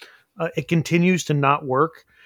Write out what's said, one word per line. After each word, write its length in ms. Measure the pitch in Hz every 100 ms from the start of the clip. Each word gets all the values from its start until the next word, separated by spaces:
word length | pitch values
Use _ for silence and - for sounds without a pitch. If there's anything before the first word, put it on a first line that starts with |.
| - - _ -
uh, 100 | 170 -
it 120 | 143
continues 560 | 170 - 170 180 180 -
to 80 |
not 320 | 147 139 147 147
work, 400 | 127 160 - _ _